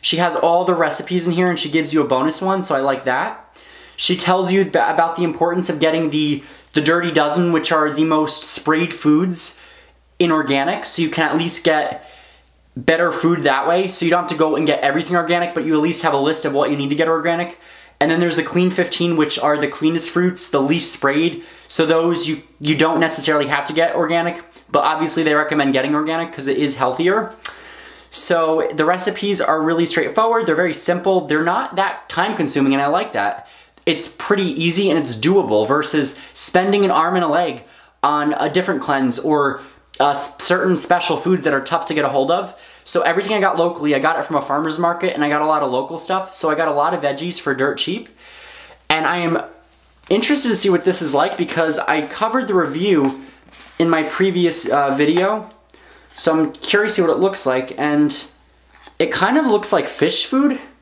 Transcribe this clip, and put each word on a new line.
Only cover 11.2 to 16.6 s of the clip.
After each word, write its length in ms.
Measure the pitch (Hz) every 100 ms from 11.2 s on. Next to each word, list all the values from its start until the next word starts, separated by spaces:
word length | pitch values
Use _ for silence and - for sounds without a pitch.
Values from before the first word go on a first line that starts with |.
| 156
at 80 | 156
least 260 | 170 -
get 460 | 170 151 - - - - - - _ _ _ -
better 360 | 135 165 170
food 320 | - 165 170
that 240 | 143 135 156
way. 200 | 175 190
So 160 | -
you 60 | 170
don't 120 | 175
have 80 | 175
to 60 | 160
go 200 | 156 147
and 100 | 156
get 140 | 143
everything 360 | 143 147 - 175
organic, 380 | 165 175 170
but 100 | 170
you 120 | 156 156
at 40 |
least 220 | 160 165
have 120 | 165
a 40 | 139
list 260 | 139 156
of 100 | 151
what 180 | 139